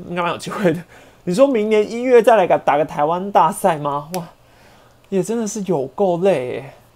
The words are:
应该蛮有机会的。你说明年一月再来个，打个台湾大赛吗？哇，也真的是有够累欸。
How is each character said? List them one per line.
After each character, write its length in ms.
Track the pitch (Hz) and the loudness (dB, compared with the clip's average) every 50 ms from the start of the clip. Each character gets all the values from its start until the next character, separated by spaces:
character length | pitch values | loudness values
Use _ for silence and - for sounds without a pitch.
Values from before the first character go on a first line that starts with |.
| 170 - | -12 -8
应 80 | 175 | -6
该 60 | 175 | -4
蛮 100 | 175 170 | -4 -4
有 40 | 135 | -6
机 140 | 110 - 180 | -6 -8 -10
会 220 | - - 208 170 | -6 -2 0 0
的。 100 | 156 175 - - - - - - _ _ | 0 -2 -6 -14 -20 -20 -20 -20 _ _
你 100 | _ 180 | _ -4
说 140 | 175 226 269 | 2 2 2
明 220 | 285 254 214 208 220 | 4 2 0 0 2
年 200 | 220 214 208 - | 2 2 0 0
一 140 | 226 233 | -4 -4
月 180 | 247 262 247 233 | 2 4 4 6
再 140 | - 240 226 | 6 6 4
来 100 | 202 180 | 4 4
个， 140 | 160 156 143 | 2 0 0
打 180 | - - 139 | 2 0 0
个 80 | 147 156 | 0 0
台 200 | 147 - 147 147 | -2 -2 -2 -2
湾 260 | 156 170 180 196 202 | 0 -2 -4 -4 0
大 220 | 202 196 165 160 | 2 2 2 2
赛 260 | 202 - - 185 160 147 | 0 0 0 -2 0 -2
吗？ 320 | 147 143 139 143 147 160 180 | -4 -4 -6 -6 -6 -6 -8
哇， 140 | 175 170 - - _ _ _ _ _ _ - _ _ _ _ _ _ _ _ | -8 -8 -10 -16 _ _ _ _ _ _ -20 _ _ _ _ _ _ _ _
也 120 | 196 185 | -4 -2
真 160 | 170 196 233 233 | -2 -2 -4 -4
的 80 | 220 | -4
是 160 | 202 - 220 190 | -6 -6 -6 -4
有 200 | 202 170 139 131 | -2 -2 -2 -4
够 300 | 135 - - 202 185 175 | -4 -4 -2 0 0 0
累 400 | 165 185 196 180 131 127 123 110 | 2 2 2 2 0 -2 -6 -8
欸。 180 | 117 139 139 - - _ _ _ | -8 -10 -14 -18 -20 _ _ _